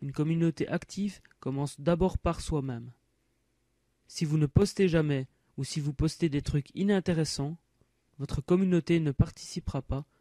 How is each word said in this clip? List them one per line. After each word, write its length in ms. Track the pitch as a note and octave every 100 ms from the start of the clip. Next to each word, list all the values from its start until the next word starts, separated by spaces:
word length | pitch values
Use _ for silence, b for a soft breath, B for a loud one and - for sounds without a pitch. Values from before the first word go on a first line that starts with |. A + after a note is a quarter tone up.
une 120 | C#3+
communauté 540 | C3+ D3+ E3 E3 - -
active 520 | E3+ - - G3+ - _ _
commence 380 | C3 C#3 C#3+ -
d'abord 380 | C#3+ E3+ F#3 -
par 240 | F3 E3
soi-même. 500 | - D3+ C3+ A#2 A#2+ - _ _ _ _ _ _ _ _ _ _ _
Si 180 | -
vous 140 | D#3 D#3
ne 80 | C#3+
postez 420 | - G3+ - F#3
jamais 400 | D#3+ D3+ C#3 C3 _ _ -
ou 60 |
si 140 | C3+ D#3+
vous 140 | C#3+
postez 380 | D3 D#3+ - E3
des 100 | C#3+
trucs 340 | - D3 -
inintéressants, 840 | - G3 G3 F#3 D#3+ D3+ - C#3 E3+ _ _ _ _ _ -
votre 220 | C3+ -
communauté 580 | - F3+ F#3+ F3 - E3
ne 140 | D#3
participera 680 | C3 - - - F3+ - C#3
pas, 240 | - C3+ - _